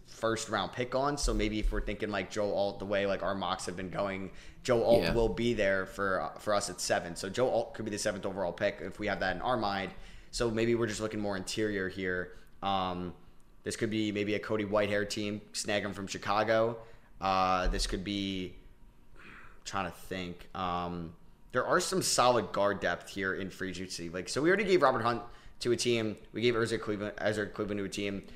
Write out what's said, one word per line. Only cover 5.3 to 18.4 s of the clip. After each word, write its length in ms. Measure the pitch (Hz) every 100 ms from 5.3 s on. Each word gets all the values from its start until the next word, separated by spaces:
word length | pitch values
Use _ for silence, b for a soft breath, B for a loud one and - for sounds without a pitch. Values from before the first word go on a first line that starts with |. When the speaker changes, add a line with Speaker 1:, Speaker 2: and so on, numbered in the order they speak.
| 101 117
Speaker 1:
there 320 | 110 98 98 95
for, 340 | - 98 92
uh, 160 | 73 -
for 140 | -
us 140 | 101 -
at 120 | 90
seven. 340 | - 104 87 82
So 120 | 98
Joe 180 | 95 127
Alt 260 | 104 117
could 100 | -
be 60 | 110
the 80 | 101
seventh 280 | 107 98 98
overall 260 | 95 90
pick 280 | 85 101 -
if 160 | 90 -
we 80 | 104
have 140 | 95
that 160 | 95 87
in 60 |
our 140 | 117 123
mind. 360 | 104 98 95 - b b b
So 200 | - 120
maybe 240 | 110 113
we're 120 | 117 117
just 120 | 104
looking 200 | 107 107
more 160 | 104 98
interior 520 | 90 - 107 101 92
here. 440 | 98 92 90 87 b b -
Um, 520 | 98 98 92 90 90 - - - - -
this 140 | 104 -
could 120 | 117
be 220 | 110 107
maybe 220 | 101 104
a 40 | 101
Cody 260 | - 110
Whitehair 440 | 98 104 101 104 101
team, 320 | - 104 104 -
snag 320 | - - 104
him 100 | 98
from 120 | 98 98
Chicago. 720 | 92 - 104 110 113 113 117 b b b -
Uh, 460 | 95 95 92 92 92
this 180 | 92 -
could 180 | 101
be, 500 | 92 101 98 95